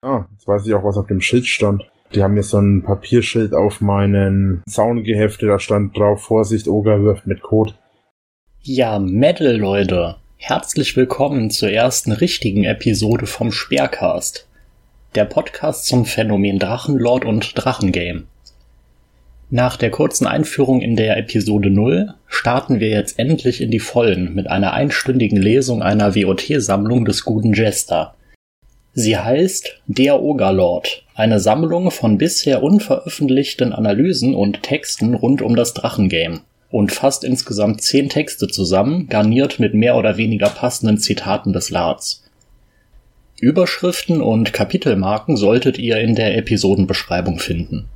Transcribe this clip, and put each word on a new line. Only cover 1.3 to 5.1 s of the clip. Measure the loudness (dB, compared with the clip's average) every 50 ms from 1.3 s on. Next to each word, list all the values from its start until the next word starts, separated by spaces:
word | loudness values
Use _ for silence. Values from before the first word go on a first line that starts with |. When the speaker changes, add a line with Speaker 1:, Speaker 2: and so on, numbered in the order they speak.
| 2 2 2
Speaker 1:
stand. | 0 -2 0 2 2 2 0 -4 _ _ _ _ _ 0
Die | 2
haben | 2 4 2
mir | 2 0
so | 2 2 2
ein | 4 4 4 2 2
Papierschild | 0 -4 -4 -2 2 2 2 2 2 0 -2 0 0
auf | 2 2 2 2 0 0
meinen | -2 0 2 2 2 2 2 2 2 2 2 2 2 0 0 -2 -6 -6
Zaun | 0 0 2 2 2 -2
geheftet, | -2 -2